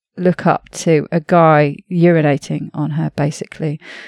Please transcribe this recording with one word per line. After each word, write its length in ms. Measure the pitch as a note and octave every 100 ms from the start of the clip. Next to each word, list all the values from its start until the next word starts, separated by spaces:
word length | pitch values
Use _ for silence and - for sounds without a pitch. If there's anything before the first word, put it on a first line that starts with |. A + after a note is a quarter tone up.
| _ -
look 300 | F3+ - F3+
up 240 | - -
to 360 | - E3+ D#3 -
a 80 | E3+
guy 560 | - F3 D#3+ D3+ D3 - -
urinating 800 | F3+ F3 E3 D3+ C#3 - D3 -
on 200 | - D3+
her, 180 | D3+ D#3
basically, 640 | - D3 - - - D3+ D#3 - -